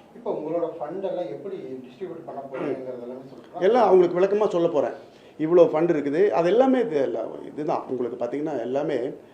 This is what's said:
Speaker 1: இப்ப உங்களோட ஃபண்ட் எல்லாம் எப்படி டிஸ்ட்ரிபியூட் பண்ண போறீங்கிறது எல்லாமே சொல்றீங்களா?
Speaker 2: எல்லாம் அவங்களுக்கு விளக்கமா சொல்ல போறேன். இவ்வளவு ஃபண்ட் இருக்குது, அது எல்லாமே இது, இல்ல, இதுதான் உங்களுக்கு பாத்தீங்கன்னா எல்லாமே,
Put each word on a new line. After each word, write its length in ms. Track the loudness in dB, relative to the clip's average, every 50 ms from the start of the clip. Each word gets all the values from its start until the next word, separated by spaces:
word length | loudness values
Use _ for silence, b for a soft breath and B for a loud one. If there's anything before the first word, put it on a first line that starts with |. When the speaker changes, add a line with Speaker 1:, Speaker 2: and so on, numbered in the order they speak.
| -20 -20 -18
Speaker 1:
இப்ப 180 | -10 -6 -6
உங்களோட 320 | -6 -4 -4 -4 -2 -2 -2
ஃபண்ட் 380 | -2 -4 -6 -8 -8 -8 -6
எல்லாம் 260 | -6 -4 -4 -4 -6 -6
எப்படி 280 | -8 -10 -10 -10 -10
டிஸ்ட்ரிபியூட் 680 | -10 -10 -10 -12 -12 -14 -16 -14 -12 -12 -12 -12 -12 -12
பண்ண 140 | -12 -12 -12
போறீங்கிறது 640 | -12 -10 -8 -6 -4 -4 -4 -6 -8 -10 -10 -10
எல்லாமே 180 | -10 -12 -12 -12
சொல்றீங்களா? 400 | -14 -16 -18 -20 -18 -12 -6 0
Speaker 2:
எல்லாம் 260 | 2 2 4 4 6
அவங்களுக்கு 340 | 6 8 6 6 6 4 2
விளக்கமா 280 | 2 2 2 2 2 2
சொல்ல 200 | 2 2 2 2
போறேன். 240 | 2 2 0 0 -4 -8 -16 B B B B B B -4
இவ்வளவு 420 | 0 4 8 8 8 6 6 2
ஃபண்ட் 40 | 2
இருக்குது, 440 | 2 2 2 0 0 2 2 2 4
அது 200 | 4 4 4 4
எல்லாமே 320 | 6 6 6 6 4 2
இது, 220 | 2 0 0 0
இல்ல, 220 | 0 0 -2 -4 -6 -6 -8 -10 -12
இதுதான் 360 | -12 -8 -6 -4 -2 -2 -2 -2 -4
உங்களுக்கு 360 | -4 -4 -4 -4 -4 -6 -6
பாத்தீங்கன்னா 360 | -4 -4 -4 -4 -4 -4 -6
எல்லாமே, 380 | -4 -2 -2 -2 -2 -2 -2 -2 -4 -4 -8 -10 B B